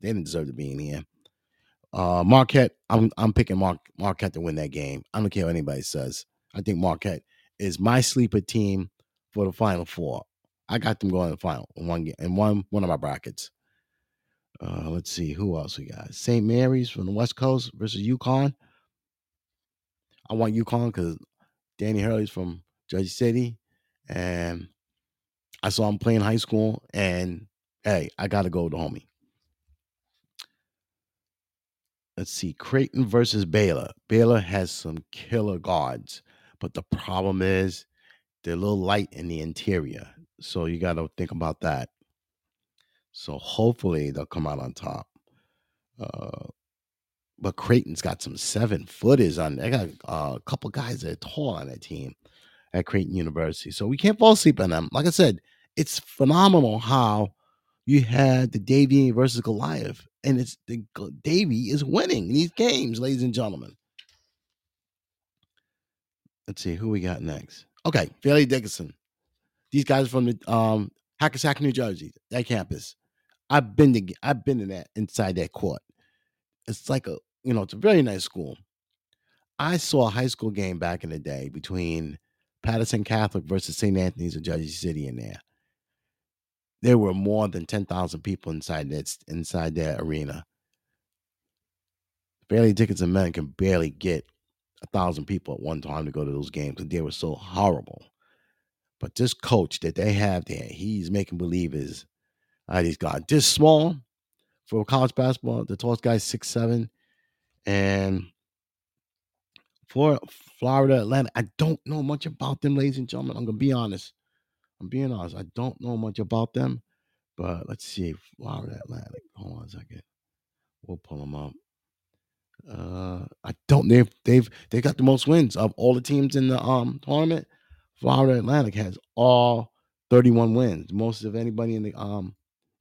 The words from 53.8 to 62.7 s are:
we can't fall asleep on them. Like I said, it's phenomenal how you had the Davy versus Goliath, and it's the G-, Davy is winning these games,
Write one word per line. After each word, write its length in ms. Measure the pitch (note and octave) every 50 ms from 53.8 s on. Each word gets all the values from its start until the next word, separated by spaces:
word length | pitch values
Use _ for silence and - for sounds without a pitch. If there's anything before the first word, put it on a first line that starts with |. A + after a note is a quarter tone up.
| G2+
we 120 | G#2+ C3+ C#3+
can't 200 | - G3+ G#3+ G#3
fall 140 | A3+ A3
asleep 280 | G#3+ - - D#3+ C#3 -
on 100 | G2 F2+
them. 180 | E2 D#2+ E2 -
Like 160 | - C3+ D3
I 40 | F3+
said, 300 | - - F3+ B2 G2 E2+ - _ _ _ _ _ _
it's 220 | - D3+ - - -
phenomenal 800 | - - - - C#3 C3 D#3 F3 G3 G3 F#3 E3 C3 A2+ G#2+ A2+
how 560 | A2+ A2 C3+ C3+ A#2+ A2 G#2 G#2+ G#2 F#2 - _ _ _ _ _ _ _ _ _ _
you 180 | B2+ C#3 C#3+
had 500 | B2 A2 B2 C3+ C3+ C3+ C3 B2+ C3 A#2
the 60 | - G#2+
Davy 520 | F#2+ A2+ C3 C#3 C#3+ C3 C3+ C#3 C3+ B2+
versus 320 | A2 A#2 C3 C3 A#2+ A#2+
Goliath, 640 | A2+ - A2 G#2 B2+ D3 D#3 C#3+ G#2+ G2 G#2+ - - _ _ _ -
and 160 | C#3 C3+ B2
it's 160 | B2+ A2+ - - _
the 180 | - A#2+ A#2 G#2 - -
G-, 140 | - G#2 E2 C#2+ -
Davy 480 | - D3 D#3+ F#3 G#3 D#3 A#2 A2+ B2+ G2+
is 140 | C#3 C#3+ C#3+
winning 440 | C3 - A3 - F#4 F4 - F2+ F2
these 220 | B2 D3+ E3+ E3+
games, 480 | - - A3+ B3